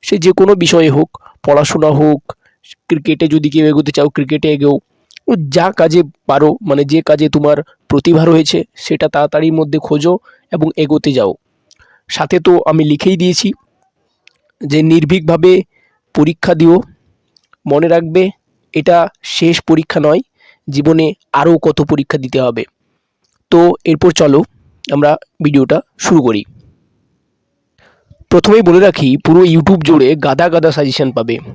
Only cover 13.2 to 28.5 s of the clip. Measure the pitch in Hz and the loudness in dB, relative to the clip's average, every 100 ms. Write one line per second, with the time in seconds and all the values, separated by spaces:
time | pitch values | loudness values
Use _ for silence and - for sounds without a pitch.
13.2 | 180 175 196 - _ _ _ _ _ _ | -2 -2 -4 -8 _ _ _ _ _ _
14.2 | _ _ _ _ 156 151 160 165 151 185 | _ _ _ _ -4 0 2 2 2 -2
15.2 | 160 170 175 185 185 _ _ _ _ - | 0 2 2 2 -2 _ _ _ _ -2
16.2 | 147 170 - 165 165 175 - - _ _ | -2 -2 -4 2 4 2 0 -18 _ _
17.2 | _ _ _ _ - 143 160 170 170 165 | _ _ _ _ -4 -2 0 0 0 -2
18.2 | 190 - _ _ _ 151 151 185 165 _ | -2 -6 _ _ _ -6 0 0 0 _
19.2 | - - 165 170 - 160 160 170 151 165 | -12 -2 -2 -2 0 -2 0 -2 0 0
20.2 | - _ _ _ - 139 147 160 160 - | -4 _ _ _ -8 -2 0 0 0 -6
21.2 | _ 139 156 165 165 147 - 151 135 151 | _ -2 0 0 0 -2 -2 -4 -4 -6
22.2 | 131 131 127 113 - _ _ _ _ _ | -6 -4 -4 -4 -10 _ _ _ _ _
23.2 | _ _ _ 170 175 175 - 156 180 160 | _ _ _ 4 4 2 -2 0 0 2
24.2 | 151 139 220 _ _ _ - 143 147 151 | 2 2 0 _ _ _ -6 -2 0 -2
25.2 | _ _ 147 139 131 156 - _ - 170 | _ _ -2 0 0 -2 -4 _ 0 2
26.2 | 123 107 - _ _ _ _ _ _ _ | 2 -2 -6 _ _ _ _ _ _ _
27.2 | _ _ _ _ _ _ _ _ _ _ | _ _ _ _ _ _ _ _ _ _
28.2 | _ 175 214 | _ 0 4